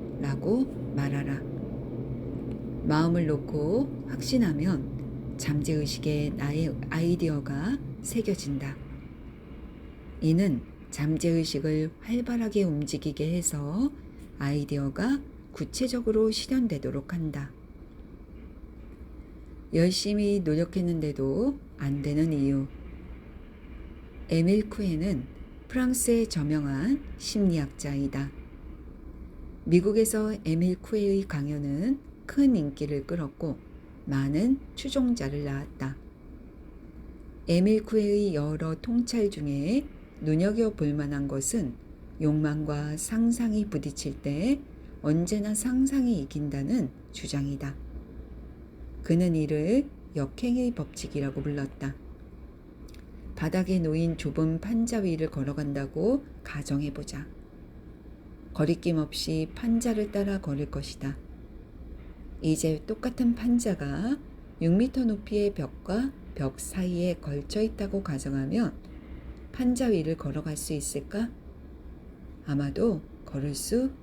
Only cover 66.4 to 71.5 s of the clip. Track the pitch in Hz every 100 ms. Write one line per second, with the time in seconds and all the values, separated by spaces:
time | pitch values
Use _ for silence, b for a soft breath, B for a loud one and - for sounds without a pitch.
66.4 | 135 - - 190 180 175 175 170 147 143
67.4 | - 214 220 - 196 196 190 139 135 135
68.4 | 135 202 196 - B B B B B B
69.4 | B - 247 247 247 185 156 165 143 139
70.4 | 156 151 - 151 - 143 - 202 233 -
71.4 | -